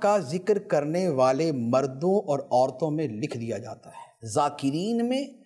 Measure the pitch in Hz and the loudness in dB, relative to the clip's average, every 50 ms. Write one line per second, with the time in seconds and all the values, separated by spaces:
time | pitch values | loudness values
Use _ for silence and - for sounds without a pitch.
0 | - 202 208 202 156 127 160 185 185 214 208 202 208 - 175 151 147 151 160 180 | 2 2 2 2 0 -2 -6 -2 0 2 0 0 0 0 0 2 2 2 0 0
1 | 190 175 143 131 127 131 135 139 160 165 147 127 113 117 123 131 135 135 131 135 | 0 2 2 4 4 4 4 4 2 0 0 0 0 2 2 2 2 0 -2 -2
2 | 160 185 190 208 - 151 143 139 - - - 123 131 131 131 - 165 156 147 160 | 0 0 2 2 0 0 -2 -2 -2 2 2 4 4 2 0 -2 -2 -2 0 -2
3 | 160 127 110 107 139 147 135 120 117 113 110 117 120 117 - - - - - - | -2 -4 -4 -6 -6 -6 -6 -6 -6 -6 -6 -6 -8 -12 -14 -16 -18 -20 -20 -20
4 | - - _ _ 113 113 104 151 147 147 143 - 139 139 143 160 185 220 233 233 | -20 -20 _ _ -10 -4 0 0 0 0 0 -2 -2 -2 -2 -2 -2 0 0 0
5 | 233 240 254 269 285 - - - - | 0 0 0 -2 -4 -6 -10 -18 -20